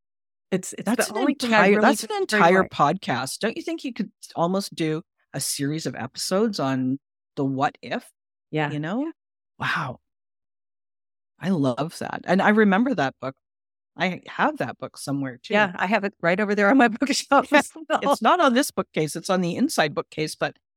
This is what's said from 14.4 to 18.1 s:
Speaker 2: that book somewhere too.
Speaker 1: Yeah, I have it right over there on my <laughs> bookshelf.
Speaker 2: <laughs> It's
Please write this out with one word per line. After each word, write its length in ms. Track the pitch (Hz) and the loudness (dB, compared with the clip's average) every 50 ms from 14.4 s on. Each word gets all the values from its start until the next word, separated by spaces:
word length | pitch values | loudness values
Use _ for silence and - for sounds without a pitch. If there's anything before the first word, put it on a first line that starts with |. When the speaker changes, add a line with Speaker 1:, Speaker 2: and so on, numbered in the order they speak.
| 202 294 311 | 0 0 0
Speaker 2:
that 200 | - 147 117 - | -2 -6 -6 -6
book 200 | _ 131 120 _ | _ -12 -14 _
somewhere 420 | - - 143 139 139 135 131 120 - | -12 -8 -6 -6 -6 -6 -8 -10 -12
too. 120 | _ - 196 | _ -2 2
Speaker 1:
Yeah, 160 | 208 208 185 180 | 2 2 2 0
I 120 | - 185 | -4 -2
have 160 | 185 226 202 196 | 0 0 0 -2
it 100 | 202 _ _ | -4 _ _
right 180 | - 170 180 190 | 0 0 2 2
over 140 | 214 196 208 | 0 -2 0
there 140 | 208 202 202 | 2 4 6
on 80 | 269 | 6
my 100 | 269 240 | 6 6
<laughs> 120 | 233 208 - | 4 4 0
bookshelf. 480 | 285 269 254 - - - 277 269 254 - | -2 -2 -2 -4 0 2 2 2 4 4
Speaker 2:
<laughs> 500 | 294 285 - - - 320 311 - 311 220 - | 2 2 2 2 -10 -18 -6 -4 -2 0 2
It's 180 | 285 | 0